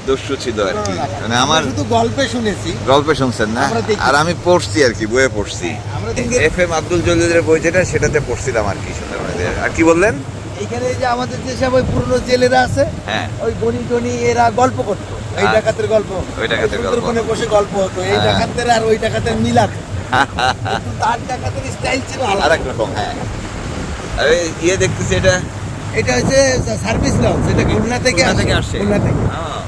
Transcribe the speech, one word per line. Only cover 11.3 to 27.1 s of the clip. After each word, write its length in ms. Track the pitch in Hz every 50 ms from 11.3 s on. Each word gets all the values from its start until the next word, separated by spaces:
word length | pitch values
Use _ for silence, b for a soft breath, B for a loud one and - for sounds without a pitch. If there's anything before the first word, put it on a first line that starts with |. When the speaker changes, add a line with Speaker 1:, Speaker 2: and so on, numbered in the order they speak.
| 254 254 254
Speaker 2:
যেসব 280 | 262 254 - 262 262 254
ওই 80 | 262 247
পুরনো 360 | - - 254 254 247 254 254 233
জেলেরা 340 | 240 247 247 247 247 254 254
আছে, 240 | 254 - - 269 277 - - - -
Speaker 1:
হ্যাঁ। 220 | 202 214 214 - - - -
Speaker 2:
ওই 120 | - 226 220 -
গনি 220 | 214 233 233 247 240 -
টনি 180 | 240 240 233 247
এরা 420 | 240 240 240 240 240 233 240 233
গল্প 320 | 220 226 247 262 254 254 247
করতো, 580 | 214 202 - - - - - - - - 175
এই 60 | 196
Speaker 1:
আচ্ছা। 60 | 214 220
Speaker 2:
ডাকাতের 340 | 220 214 214 214 220 220
গল্প। 240 | 208 214 220 202 202 196 185 143 127 - -
Speaker 1:
ওই 80 | 110 226
ডাকাতের 340 | 190 - 214 208 208 208 233
গল্প। 120 | - -
Speaker 2:
সুন্দরবনে 280 | 233 - 226 226 233 220
বসে 240 | 208 220 - 226
গল্প 300 | 220 214 208 202 180 180
হতো। 260 | 202 190 185 - 180 185
এই 160 | 190 202 208
Speaker 1:
হ্যাঁ। 60 | 208
Speaker 2:
ডাকাতের 460 | 214 202 190 - 226 - 240 240 240
আর 140 | 240 226 226
ওই 140 | 220 220 214
ডাকাতের 380 | 220 220 208 220 220 233 226
মিল 220 | 220 226 240 240 240
আছে। 380 | 214 185 - - - - - - -
Speaker 1:
<laughs> 0 |
Speaker 2:
কিন্তু 840 | - - 127 139 - - - 120 127 123 - - 190 214 226 - - - -
তার 180 | - 214 240 240 - -
ডাকাতের 440 | 254 247 - - - 269 - - -
স্টাইল 280 | - - - 247 269 - - -
ছিল 80 | - 180
আলাদা। 220 | 208 196 196 190
Speaker 1:
আরেক 160 | 147 160 156 151
রকম, 260 | 131 120 117 110 98 92
হ্যাঁ। 200 | 107 104 90 - - - - - - - - - - - - - - - - - - - - - -
আরে, 320 | 123 143 160 175 170 165 156 - 160
ইয়ে 140 | 165 190
দেখতেছি 380 | 185 190 185 - - 185 - 190
এটা। 260 | 185 185 190 185 180 175 - - - - - - - - - -
Speaker 2:
এটা 180 | - 233 254 247
হচ্ছে 240 | 247 233 - 269 269 269 262 254 247 - 233 220 202 -
সার্ভিস 280 | 208 226 233 277 277